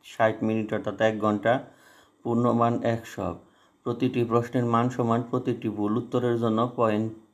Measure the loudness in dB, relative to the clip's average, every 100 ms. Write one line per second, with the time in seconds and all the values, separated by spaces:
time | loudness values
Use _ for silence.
0 | -20 0 0 2 0 0 -2 -4 -4 0
1 | 0 2 0 2 2 0 -2 -20 -20 -20
2 | _ _ -2 2 2 4 2 2 -2 -2
3 | -6 -8 -6 -8 -16 _ _ _ -6 -2
4 | 0 0 2 2 2 -2 2 2 2 0
5 | 0 0 0 -4 -2 -4 -4 -2 -2 -2
6 | -2 -2 0 0 0 0 0 2 2 2
7 | -2 -6 _